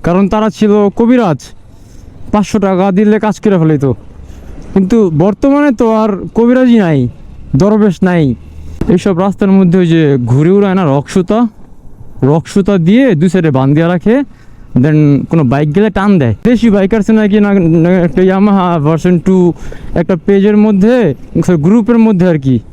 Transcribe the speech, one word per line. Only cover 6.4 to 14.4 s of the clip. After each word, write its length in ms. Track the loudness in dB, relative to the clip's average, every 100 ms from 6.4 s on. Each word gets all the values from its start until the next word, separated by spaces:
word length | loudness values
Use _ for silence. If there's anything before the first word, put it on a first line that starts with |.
| 2 2 2 2
নাই, 280 | 2 0 -2 -6 -20 -20 -6 0
দরবেশ 480 | 2 2 0 0
নাই। 320 | 0 0 0 -4 -10 -18 -18 -8 -2
এইসব 320 | 0 0 -2
রাস্তার 320 | -2 -2 0
মধ্যে 280 | 2 2 2
ওই 80 | 2
যে 300 | 2 2 0 0
ঘুরে 260 | 0 2
উড়ায় 240 | 2 2 0
না 100 | 0
রক্সুতা, 600 | -2 -2 -4 -2 -2 -2 -6 -20 -20 -20 -20 -18 -4
রক্সুতা 540 | 0 0 0 -2 0 0
দিয়ে 380 | 2 2 2 2
দুই 140 | 0
সাইডে 220 | 0 0
বান 220 | 0 0
দিয়া 140 | 0 0
রাখে, 360 | 0 0 -2 -2 -10